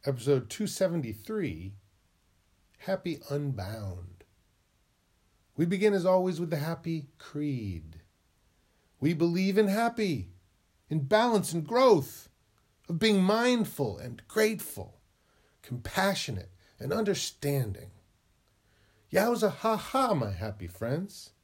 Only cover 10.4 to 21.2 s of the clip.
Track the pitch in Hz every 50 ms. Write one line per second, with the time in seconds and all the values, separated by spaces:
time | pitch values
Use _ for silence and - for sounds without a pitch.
10.4 | _ _ _ _ _ _ _ _ _ _ 151 160 135 135 208 214 233 247 226 208
11.4 | - - 156 170 156 - 226 247 262 262 220 160 131 - - - - - _ _
12.4 | _ _ _ _ _ _ _ _ _ _ 175 160 214 220 208 196 185 185 208 226
13.4 | 240 247 247 240 220 - - - 143 110 95 - - 123 120 - - _ - 220
14.4 | 220 214 220 185 - - - - 92 - - _ _ _ _ _ _ _ _ _
15.4 | _ _ _ _ - - 123 123 - - - - 190 196 190 - - - 113 92
16.4 | 90 92 - _ _ _ _ _ - 131 - 214 226 202 196 - - - - _
17.4 | - 143 143 139 131 107 98 - - - - - _ _ _ _ _ _ _ _
18.4 | _ _ _ _ _ _ _ _ _ _ _ _ _ _ - 185 202 233 240 214
19.4 | 208 202 147 - - 226 220 202 - - - 262 262 247 208 147 117 104 98 82
20.4 | 104 110 101 101 95 87 90 - 117 117 131 160 190 202 - -